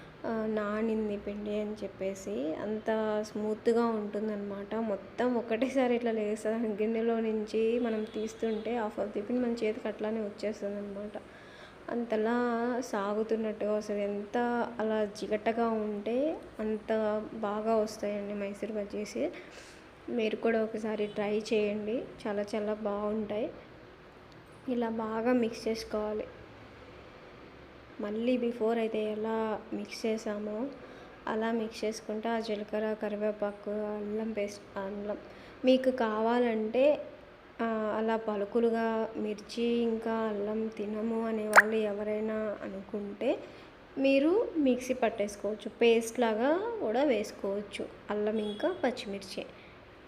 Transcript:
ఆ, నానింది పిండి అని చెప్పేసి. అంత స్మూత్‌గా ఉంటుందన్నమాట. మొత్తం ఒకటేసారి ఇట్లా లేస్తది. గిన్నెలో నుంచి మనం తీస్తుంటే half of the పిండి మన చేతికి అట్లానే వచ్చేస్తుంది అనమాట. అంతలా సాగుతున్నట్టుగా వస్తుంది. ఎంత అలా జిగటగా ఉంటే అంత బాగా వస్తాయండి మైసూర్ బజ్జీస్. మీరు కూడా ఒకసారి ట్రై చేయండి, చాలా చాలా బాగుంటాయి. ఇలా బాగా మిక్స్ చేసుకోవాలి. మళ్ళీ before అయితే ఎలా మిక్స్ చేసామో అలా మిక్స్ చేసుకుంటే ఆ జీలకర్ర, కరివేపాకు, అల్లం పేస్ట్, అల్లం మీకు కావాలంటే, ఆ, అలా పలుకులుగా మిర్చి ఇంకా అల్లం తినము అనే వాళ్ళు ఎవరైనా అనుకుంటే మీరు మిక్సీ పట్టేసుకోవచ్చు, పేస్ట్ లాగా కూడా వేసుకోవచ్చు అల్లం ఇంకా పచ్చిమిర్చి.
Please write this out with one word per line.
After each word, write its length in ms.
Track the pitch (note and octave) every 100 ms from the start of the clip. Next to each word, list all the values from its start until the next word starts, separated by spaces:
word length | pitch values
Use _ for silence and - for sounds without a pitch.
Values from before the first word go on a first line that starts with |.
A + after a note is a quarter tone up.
| - - -
ఆ, 200 | A3+ A3
నానింది 680 | G#3+ G#3 G#3+ A3+ A3 G#3+ G3+
పిండి 440 | G#3 G#3 G#3 G#3
అని 140 | G#3+
చెప్పేసి. 800 | G#3+ G3 - F#3+ G3 - A3 D4
అంత 300 | D#4 G#3 G#3+ G#3+ A3 G#3+ G#3+
స్మూత్‌గా 640 | G#3+ G#3 G#3+ G#3+ A#3 A3+ A#3
ఉంటుందన్నమాట. 880 | A3 G#3 G#3 G#3+ G#3 G3+ G3 G3+
మొత్తం 600 | G#3+ A3+ G3 - - B3
ఒకటేసారి 600 | A#3+ A3+ A3+ C4 C4 B3
ఇట్లా 160 | A#3+ A#3+
లేస్తది. 580 | A3+ G#3 A3 G#3+ A3+ A3
గిన్నెలో 520 | G3+ G#3+ A3+ A#3 A3+
నుంచి 580 | A3+ A3 G#3 A3 A3+ B3
మనం 260 | A#3+ A3
తీస్తుంటే 760 | G#3+ A3 A3 - A3+ G#3+ G#3+ A#3+
half 260 | G#3+ -
of 80 | G#3
the 100 | G#3+
పిండి 200 | G3+ B3
మన 120 | A#3+ A#3
చేతికి 240 | G#3+ A3 A3+
అట్లానే 320 | G#3 G#3+ A3+
వచ్చేస్తుంది 560 | G#3 G#3 G3+ G#3+ G3+ G3+
అనమాట. 360 | G3+ G3 G#3 - - - - - - - -
అంతలా 460 | A#3+ A#3 A3 A3 A#3+ A#3+ A#3 A#3+ B3
సాగుతున్నట్టుగా 920 | B3+ G#3+ G3 G#3 A3 A3 A3 G#3 G#3
వస్తుంది. 300 | G#3+ G#3 G#3
ఎంత 360 | G3+ G3+ G#3 A#3+ A#3+ A#3+ A#3 A#3+
అలా 260 | A3 G#3+
జిగటగా 640 | G#3 G3+ G3+ G#3+ A3 A3+ A#3
ఉంటే 680 | A3 G#3+ G#3 G#3 A#3+ D4+ E4+ - -
అంత 320 | G#3+ G#3+ - A3 G#3+ G#3+ G#3+
బాగా 420 | A3+ G#3 G#3 A3 A3+
వస్తాయండి 580 | G#3+ - G#3 G#3 G3+
మైసూర్ 380 | G#3 G3+ G3+ G#3
బజ్జీస్. 560 | G#3+ G3+ G3+ G3+ A#3 D4+ F4+ - - - - - - -
మీరు 260 | A#3+ G#3+ A3
కూడా 280 | A#3 A3+
ఒకసారి 420 | A3 A3 G#3+ G#3+ G#3
ట్రై 360 | G#3 G#3 G#3+ A3
చేయండి, 500 | A3 G#3 G#3 G#3 A#3+ - - A3+
చాలా 160 | G3+
చాలా 320 | G#3 A3 G#3
బాగుంటాయి. 760 | G#3+ G#3+ G3+ G#3 A3 G#3 G#3 C#4 - - - - - - - - - - - -
ఇలా 200 | A#3+ A3+
బాగా 440 | A3+ A3 A3 A3+
మిక్స్ 360 | B3+ A3+ - A3
చేసుకోవాలి. 560 | A3+ - G#3+ G#3+ G#3+ - - - - - - - - - - - - - - - - - -
మళ్ళీ 380 | G#3 G#3+ A#3+ B3+
before 400 | A#3 A#3+ A3 A#3
అయితే 340 | A3 A3 G#3+
ఎలా 460 | G#3+ A3 A3 A3 G#3+ A3
మిక్స్ 340 | G#3 G#3 - A3+
చేసామో 600 | A3 A3 G#3 G#3 G#3+ C#4 - - - - - -
అలా 260 | A3 A3+
మిక్స్ 320 | A#3 A3 -
చేసుకుంటే 440 | G#3+ A3 - G#3+ A3+
ఆ 120 | A3+
జీలకర్ర, 540 | A3 G#3 G#3 G#3+ G#3+
కరివేపాకు, 760 | G#3+ G#3 G#3 G#3+ G#3 G3+ G3+ -
అల్లం 640 | G#3 G#3 G#3 G#3 G#3+ A3
పేస్ట్, 460 | G#3+ G3+ - - G3+
అల్లం 400 | G3 G#3 G#3 G3+ - - - -
మీకు 260 | B3+ C4 C4
కావాలంటే, 1160 | B3+ A3+ G#3+ A3 A#3+ A#3+ A3 A3 A#3 C#4+ C#4+ - - - - - -
ఆ, 320 | A3+ A3 G#3+ G#3
అలా 180 | A3 A3
పలుకులుగా 920 | A3 G#3 G3+ A#3+ A#3 A3+ A3+ A3 A3 -
మిర్చి 460 | G#3+ G#3 G#3 -
ఇంకా 500 | A#3 A#3 A#3 A3 A3+
అల్లం 540 | A3+ A3 G#3 G3+ A3 A3
తినము 600 | A3 G#3 G#3+ A3+ A3+ A3+
అనే 220 | A3 G#3+
వాళ్ళు 280 | G#3+ G#3+ A3
ఎవరైనా 800 | G#3+ G3+ G#3+ G#3+ A3 G#3+ G#3+ G3+
అనుకుంటే 760 | G#3 F#3+ G3+ G#3 G3+ G#3 A#3 F4+ - - - - - -
మీరు 540 | C4+ C4+ D4+ G4+ - E4
మిక్సీ 380 | C4+ B3 -
పట్టేసుకోవచ్చు, 720 | - A3 - G3+ - G3+ G#3 A3
పేస్ట్ 520 | - A#3 A3+ A3+ -
లాగా 520 | A3+ A3 C4 E4+ A4 A4+
కూడా 240 | C4 A3+
వేసుకోవచ్చు 840 | D4 A3 G#3+ - G3+ G3+ G3+ - - - -
అల్లం 280 | G#3 G#3 A3
ఇంకా 360 | G#3 G#3 D#4 F4+
పచ్చిమిర్చి. 640 | B3+ A3 G#3 G3 - - - - - - - -